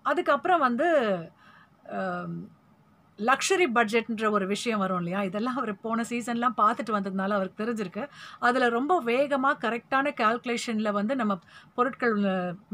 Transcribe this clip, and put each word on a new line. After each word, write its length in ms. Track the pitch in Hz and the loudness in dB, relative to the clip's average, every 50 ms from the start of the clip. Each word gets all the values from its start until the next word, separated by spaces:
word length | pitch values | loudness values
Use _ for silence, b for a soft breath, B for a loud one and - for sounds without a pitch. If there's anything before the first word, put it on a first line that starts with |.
அதுக்கப்புறம் 580 | _ 262 294 330 359 - 285 - - 359 359 339 | _ -2 -2 0 2 2 0 2 2 2 2 4
வந்து, 580 | 302 247 240 233 311 349 330 285 233 214 190 165 165 - _ B B B B B B B _ _ _ - | 4 2 2 2 2 4 4 4 2 2 0 -2 -4 -10 _ B B B B B B B _ _ _ -10
அம், 600 | - - 95 92 87 87 90 85 85 85 - - - _ _ _ _ _ _ _ _ _ _ _ _ | -6 -6 -4 -4 -6 -6 -8 -8 -10 -10 -12 -14 -18 _ _ _ _ _ _ _ _ _ _ _ _
லக்ஸரி 480 | - 202 240 269 269 - - 392 359 359 277 220 | -4 0 0 0 2 2 2 4 4 4 4 4
பட்ஜெட்ன்ற 540 | 240 233 208 214 233 220 - 233 208 220 214 | 2 2 4 2 0 0 -2 -4 -2 0 2
ஒரு 180 | 214 202 190 | 2 2 2
விஷயம் 320 | 185 202 190 - 247 220 208 | 0 -2 -2 -2 -2 0 0
வரும் 180 | 190 185 185 | 0 0 0
இல்லையா? 260 | 180 175 170 180 202 202 | -2 -2 -2 -2 -2 -2
இதெல்லாம் 320 | 185 175 208 226 254 247 | -2 -2 -4 -4 -2 -2
அவர் 240 | 269 254 214 202 - | -4 -4 -4 -6 -6
போன 220 | - 220 226 226 233 226 | -4 -2 -2 -2 -2 -2
சீசன்லாம் 480 | 240 240 226 247 233 233 240 254 233 | -4 -6 -4 -4 -4 0 0 0 2
பார்த்துட்டு 340 | - 214 214 226 - 233 226 | 4 4 4 4 0 -2 -2
வந்ததுனால 380 | 214 202 190 196 190 196 190 196 | -2 -2 -2 -2 -4 -2 -2 0
அவருக்கு 340 | 208 202 190 185 190 - 214 | 0 0 -2 -4 -6 -6 -4
தெரிஞ்சிருக்கு. 460 | 233 240 220 208 175 - 202 262 B B B B B B B | -4 -4 -4 -6 -6 -6 -8 -10 B B B B B B B
அதுல 300 | - 240 240 262 247 240 | 0 2 2 4 2 2
ரொம்ப 340 | 233 233 269 294 370 339 240 | 2 2 2 2 2 2 2
வேகமா 500 | 233 233 262 285 269 285 262 262 277 294 285 | 0 2 2 2 2 0 2 2 0 0 0
கரெக்டான 520 | - 220 226 240 _ _ 269 269 269 294 285 - | -2 -4 -4 -4 _ _ 0 0 0 0 -2 2
கால்குலேஷன்ல 680 | 233 214 233 240 - 247 240 233 - - 226 214 220 214 | 2 2 2 0 -2 -4 -4 -4 -4 -4 -2 -2 0 0
வந்து 240 | 202 202 202 214 277 | 0 0 0 0 0
நம்ம 240 | 262 226 208 196 175 _ B B B B B _ | 0 0 0 -2 -2 _ B B B B B _
பொருட்கள், 500 | - 247 269 - - 254 240 220 202 202 | 0 0 0 0 0 0 0 2 2 2
அ, 300 | 196 190 185 180 180 170 - - _ | 2 0 0 -2 -4 -6 -10 -12 _